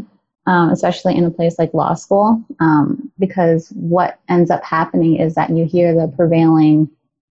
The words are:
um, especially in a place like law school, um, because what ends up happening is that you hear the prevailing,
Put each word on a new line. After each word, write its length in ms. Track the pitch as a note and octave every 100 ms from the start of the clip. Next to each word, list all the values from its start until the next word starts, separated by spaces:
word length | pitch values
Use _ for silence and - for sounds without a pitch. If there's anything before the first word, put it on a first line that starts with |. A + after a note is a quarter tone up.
| - _ _ _ -
um, 260 | F3+ E3
especially 440 | F3 F3 F3 F#3 F3
in 80 |
a 80 | E3+
place 260 | E3 E3+ E3+
like 160 | D#3+
law 200 | D#3+ C#3+
school, 500 | E3 - G3 G#3+ A3+ - -
um, 520 | D#3+ D3+ C#3+ - - -
because 520 | F#3 - E3+ E3 -
what 500 | G3+ E3+ F3 F3 - -
ends 240 | F3 E3+
up 120 | F3
happening 540 | - D#3+ E3+ - E3 D#3
is 180 | D#3+ D#3+
that 140 | D#3+
you 160 | E3 E3
hear 280 | F3+ F3
the 200 | E3 D#3+ -
prevailing, 720 | E3+ E3 D#3+ D#3+ D#3 D3+ D3+ _ _ _ _